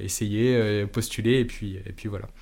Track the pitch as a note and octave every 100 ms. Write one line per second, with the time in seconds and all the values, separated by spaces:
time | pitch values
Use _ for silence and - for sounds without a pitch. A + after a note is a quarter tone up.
0 | G2 - G2+ G#2 A#2+ B2 A2 G#2 G2+ A#2
1 | - - A2 C3 A#2 - G#2 F#2 F#2+ F#2
2 | G#2+ G2 G2+ -